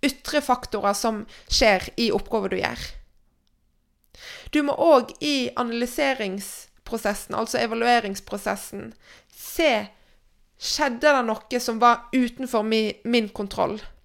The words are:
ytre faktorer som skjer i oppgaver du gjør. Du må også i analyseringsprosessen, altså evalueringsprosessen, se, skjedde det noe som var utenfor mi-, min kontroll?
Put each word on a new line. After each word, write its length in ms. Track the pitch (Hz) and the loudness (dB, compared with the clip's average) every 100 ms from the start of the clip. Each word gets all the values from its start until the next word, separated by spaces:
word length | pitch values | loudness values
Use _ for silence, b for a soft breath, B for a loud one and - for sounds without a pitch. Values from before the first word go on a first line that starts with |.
ytre 380 | 285 - - 294 | -2 -2 -2 -2
faktorer 520 | 294 247 - 208 202 208 | 0 -2 -2 -2 0 0
som 280 | 233 220 220 B B | -2 -4 -10 B B
skjer 400 | - 233 190 - - | 4 4 4 0 -2
i 160 | 233 | 0
oppgaver 380 | 196 - 220 196 | 0 0 -2 -2
du 100 | 190 | -2
gjør. 320 | - - - - - _ _ _ _ _ _ _ _ _ _ B B B B | -2 -4 -10 -14 -20 _ _ _ _ _ _ _ _ _ _ B B B B
Du 100 | 294 | -2
må 100 | 285 | 0
også 420 | - 339 277 240 - | 2 6 6 6 -6
i 280 | 294 285 247 - | -2 0 -2 -2
analyseringsprosessen, 1800 | 240 233 240 - 277 262 208 190 - - - _ - 226 208 202 - - | -4 -2 -4 0 0 0 -4 -6 -10 -16 -20 _ -8 -4 -2 -4 -6 -6
altså 260 | 233 240 | -2 -2
evalueringsprosessen, 1300 | 233 226 233 240 214 196 - 202 202 196 - 202 220 - b b b | -2 0 4 2 2 -8 -8 -6 -4 -6 -8 -12 -14 -18 b b b
se, 560 | - - - 320 226 196 b b b b _ _ _ | -20 -12 0 2 2 -4 b b b b _ _ _
skjedde 520 | - - 294 233 302 277 | -6 -2 -2 2 4 4
det 100 | 233 | 2
noe 320 | 220 - 247 | -4 -4 -4
som 160 | 240 226 | -2 4
var 280 | 240 233 - | 6 4 2
utenfor 520 | 262 247 240 254 226 214 | 0 0 -2 -2 0 2
mi-, 300 | 220 214 - | 2 0 -4
min 260 | 233 240 214 | 0 0 0
kontroll? 500 | - 202 - 180 214 - - | -6 -8 -2 -2 -2 -12 -20